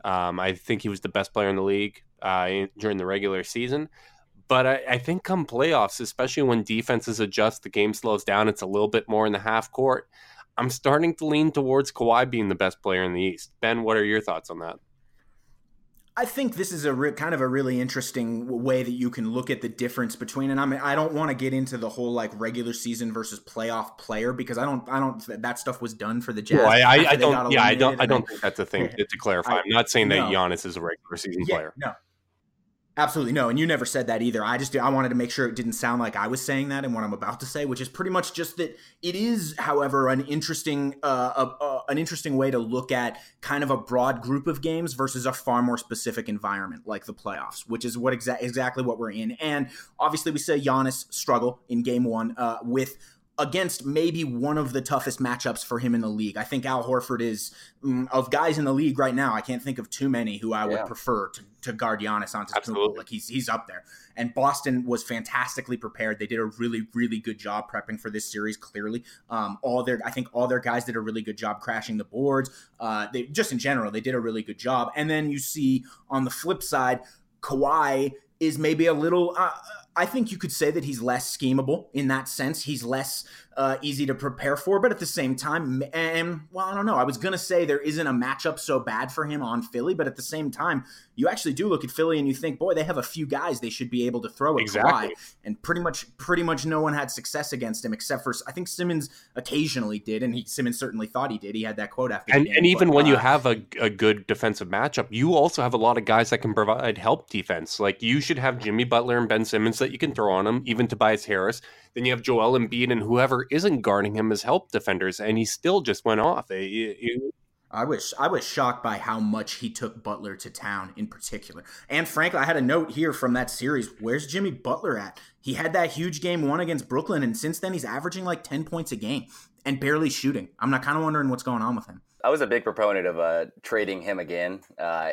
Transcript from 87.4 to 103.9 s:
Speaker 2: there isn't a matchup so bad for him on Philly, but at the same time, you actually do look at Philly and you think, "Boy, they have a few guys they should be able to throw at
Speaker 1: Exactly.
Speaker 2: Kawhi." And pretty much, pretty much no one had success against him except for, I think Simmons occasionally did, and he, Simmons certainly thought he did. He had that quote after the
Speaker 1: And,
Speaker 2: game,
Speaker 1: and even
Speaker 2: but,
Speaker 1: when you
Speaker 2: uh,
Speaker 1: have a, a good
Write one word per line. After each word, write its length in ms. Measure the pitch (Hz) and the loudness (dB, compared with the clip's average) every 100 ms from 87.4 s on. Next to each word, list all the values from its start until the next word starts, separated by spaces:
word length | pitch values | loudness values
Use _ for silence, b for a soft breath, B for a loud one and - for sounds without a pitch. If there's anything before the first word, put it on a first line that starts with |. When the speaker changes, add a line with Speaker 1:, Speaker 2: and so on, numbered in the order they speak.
| - 175 156 | 0 2 4
Speaker 2:
there 140 | 143 | 2
isn't 280 | 147 151 147 | 0 -2 0
a 60 | |
matchup 440 | 123 127 135 160 156 | 0 0 -2 -4 -4
so 220 | - 135 | 0 0
bad 320 | 113 110 131 | 0 -2 -4
for 140 | 156 151 | -4 -4
him 180 | 147 | -4
on 180 | 120 120 | -2 -4
Philly, 320 | 117 120 151 | -2 -2 -2
but 140 | 175 135 | 0 -2
at 80 | - | -4
the 60 | |
same 280 | - 156 147 | -8 -6 -6
time, 360 | - 170 139 B B B - | -2 -2 -2 B B B 0
you 120 | 160 | 0
actually 260 | 208 160 | 0 -2
do 140 | 135 202 | -2 0
look 160 | 160 | 0
at 80 | 127 | -2
Philly 260 | - 165 156 | -2 0 2
and 120 | 139 | 0
you 40 | |
think, 240 | 135 160 127 | 0 -4 -2
"Boy, 160 | 180 | 2
they 100 | 156 | 2
have 140 | 160 151 | 2 -2
a 60 | |
few 240 | - 160 143 | -4 -6 -4
guys 320 | 139 170 123 | -2 -2 -4
they 100 | 117 | -6
should 200 | - 120 | -6 -4
be 160 | 123 120 | 0 0
able 160 | 117 | -2
to 80 | 104 | -6
throw 280 | - 143 139 | -2 2 2
at 40 | |
Speaker 1:
Exactly. 480 | 107 104 135 123 101 | 0 4 4 4 0
Speaker 2:
Kawhi." 20 | - B - | -8 B -14
And 180 | 104 107 | -10 -8
pretty 200 | - 175 | -2 -2
much, 340 | 170 - - - | -2 -4 -10 -10
pretty 280 | - 170 | -2 0
much 220 | 170 143 151 | 2 0 0
no 140 | 156 | 0
one 140 | 156 | 0
had 180 | 147 135 | 0 -4
success 400 | - - 151 143 | -6 -6 -6 -6
against 320 | 123 113 110 | -6 -4 -6
him 80 | 117 | -6
except 320 | 107 - 131 | -6 -4 -4
for, 100 | 131 117 - | -2 -4 -6
I 60 | |
think 160 | 156 175 | -8 -8
Simmons 400 | - 175 165 135 b b 127 | -2 0 0 -4 b b -12
occasionally 640 | - 151 156 131 107 104 | -4 0 0 -2 -4 -4
did, 240 | 107 107 | -4 -2
and 100 | 123 | -2
he, 120 | 120 - | -4 -6
Simmons 340 | - 123 120 | -2 -2 -2
certainly 280 | 127 110 107 | -4 -4 -4
thought 220 | 127 135 | -4 -4
he 80 | 107 | -4
did. 160 | 101 | -6
He 100 | 110 | -4
had 120 | 110 107 | -4 -4
that 160 | 104 | -6
quote 220 | - 127 | -2 -2
after 180 | 101 - | -2 4
the 60 | 139 | 4
Speaker 1:
And, 80 | 160 | 6
Speaker 2:
game, 100 | 156 | 6
Speaker 1:
and 100 | 175 | 6
even 220 | 175 175 | 8 8
Speaker 2:
but, 80 | 143 | 8
Speaker 1:
when 100 | 147 | 8
you 100 | 123 | 8
Speaker 2:
uh, 40 | |
Speaker 1:
have 260 | 123 147 127 | 8 4 4
a, 160 | 110 - - | 0 -2 0
a 80 | |
good 360 | 110 | 0